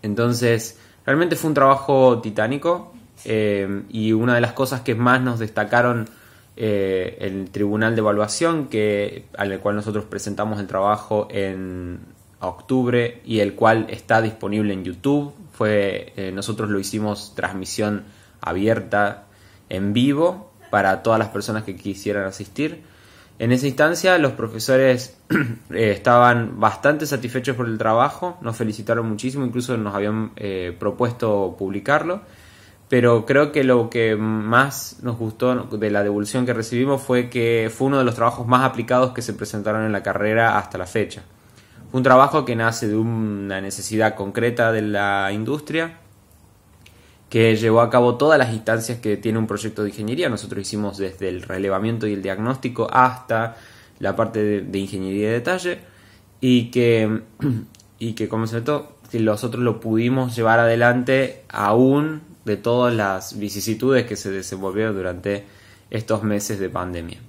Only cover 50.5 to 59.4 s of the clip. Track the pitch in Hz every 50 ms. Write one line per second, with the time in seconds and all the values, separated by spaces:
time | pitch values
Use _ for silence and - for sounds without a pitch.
50.5 | - 101 98 - - 104 104 101 95 95 98 92 90 - 95 92 92 90 90 -
51.5 | 92 92 98 98 95 95 104 110 117 117 110 107 104 98 92 98 95 98 107 120
52.5 | 131 127 - 131 123 - 113 - - 127 127 127 120 - - - 113 113 113 117
53.5 | - - - - - - - - _ _ - 98 95 101 113 104 - 110 107 104
54.5 | 104 101 95 98 95 98 98 95 101 95 95 95 95 101 104 107 113 120 120 -
55.5 | 185 185 180 180 180 202 - - - - - - - - _ _ _ _ - 127
56.5 | 127 123 117 120 - 123 120 117 117 113 110 107 110 107 - - - _ - 143
57.5 | 123 110 - - - - _ _ _ _ 117 117 110 - 110 101 - 110 113 110
58.5 | 113 117 117 139 151 143 - - - _ _ - - 117 110 107 107 104